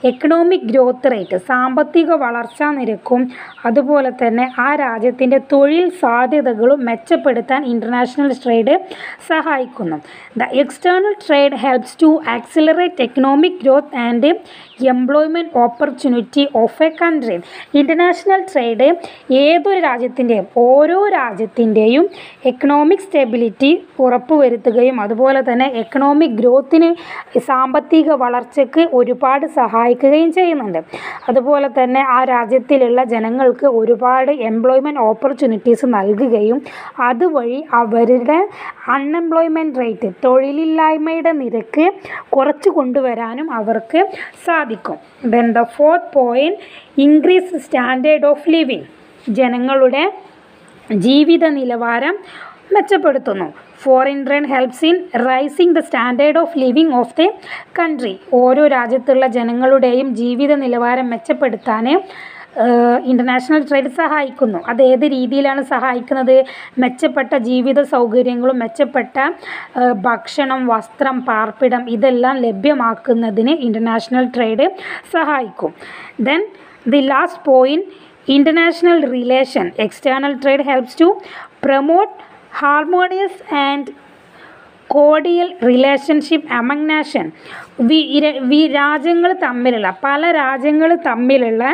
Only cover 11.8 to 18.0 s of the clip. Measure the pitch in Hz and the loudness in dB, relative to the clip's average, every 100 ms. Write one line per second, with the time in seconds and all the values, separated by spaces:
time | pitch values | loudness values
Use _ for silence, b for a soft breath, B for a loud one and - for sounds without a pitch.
11.8 | 247 - 311 311 247 240 240 320 311 330 | -4 2 2 4 0 -6 -4 0 2 2
12.8 | 349 359 247 - 262 285 349 359 254 269 | 0 -2 -4 0 2 2 2 0 2 2
13.8 | 294 269 240 240 277 359 B B B B | 0 -6 -2 2 2 0 B B B B
14.8 | 254 254 254 294 311 339 330 247 240 233 | 0 0 0 2 0 -2 -4 0 0 0
15.8 | 294 254 277 240 220 - 285 226 226 - | -6 -2 -2 -2 -2 -2 0 0 -2 0
16.8 | 320 311 339 311 233 175 B B B 285 | -2 0 -2 -2 -4 -6 B B B 0
17.8 | 285 330 | 2 2